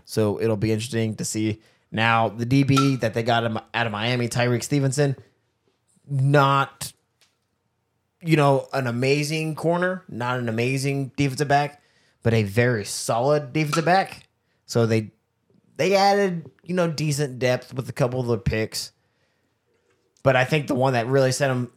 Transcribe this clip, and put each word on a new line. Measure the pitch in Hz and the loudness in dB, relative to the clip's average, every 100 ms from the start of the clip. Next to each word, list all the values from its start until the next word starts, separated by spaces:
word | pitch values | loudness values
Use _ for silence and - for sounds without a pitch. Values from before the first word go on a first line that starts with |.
| - | -8
so | - 107 101 | -2 0 0
it'll | 113 107 | -2 0
be | 107 | 0
interesting | 110 117 113 113 107 | -2 -2 -4 -4 -4
to | |
see. | - 110 110 107 _ _ _ | -6 -2 -2 -4 _ _ _
Now, | 98 113 113 113 | -2 2 2 0
the | 107 120 | -2 0
D | 135 | 2
B | 135 139 139 131 | 4 2 2 0
that | 113 | -2
they | 110 | -2
got | 113 117 | 0 0
him | 117 110 - | 0 -4 -6
out | 113 117 | -4 -4
of | |
Miami, | 104 113 123 120 | -4 -2 -2 -2
Tyreek | 123 123 120 | -2 0 0
Stevenson, | - 147 135 131 143 131 - _ _ _ _ _ _ _ - | -2 -2 0 0 -2 -2 -12 _ _ _ _ _ _ _ -8
not, | 139 139 143 139 139 135 - - - _ _ _ _ _ _ _ _ _ _ _ _ | -2 2 4 4 4 0 -6 -14 -16 _ _ _ _ _ _ _ _ _ _ _ _
you | 170 156 | 0 4
know, | 143 135 - | 4 2 0
an | 135 127 | -4 -2
amazing | 120 135 147 147 160 156 | 0 0 0 0 -4 -4
corner, | 147 160 175 180 185 - | -4 -2 0 0 -4 -8
not | 107 123 127 | -8 -4 -4
an | 120 | -2
amazing | 113 117 135 139 139 135 - | -2 0 -2 -2 -4 -4 -2
defensive | 143 131 147 | -2 0 0
back, | 143 143 - _ _ _ _ | 2 0 -6 _ _ _ _
but | 117 | 0
a | 113 | 2
very | 104 101 120 120 | 2 2 2 0
solid | 98 - - 117 131 151 139 | -4 -6 -4 0 2 0 0
defensive | 147 151 156 160 | -4 -2 0 2
back. | 190 185 - - _ _ _ | 2 0 -8 -20 _ _ _
So | - - 117 | -4 0 2
they, | 113 110 - _ _ _ _ _ - | 2 -2 -10 _ _ _ _ _ -2
they | 165 | 2
added, | 196 196 202 196 175 151 - | 4 4 4 2 -2 -8 -16
you | 165 | -6
know, | 180 175 | -2 -2
decent | 147 151 143 147 127 | 0 -2 -2 -4 -2
depth | 123 127 - | 0 0 -4
with | 131 113 | -10 -6
a | |
couple | - 127 127 | -2 -2 0
of | 120 | -2
the | 113 | -2
picks. | - 110 110 - - _ _ _ _ _ _ _ _ _ _ _ _ _ | 0 -2 -2 -6 -12 _ _ _ _ _ _ _ _ _ _ _ _ _
But | - 123 | 2 4
I | |
think | 127 156 139 | 2 0 -2
the | |
one | 123 131 | 0 2
that | 123 117 | 2 2
really | 135 131 | 2 2
set | 123 139 | 2 0
him | 127 123 | -2 -4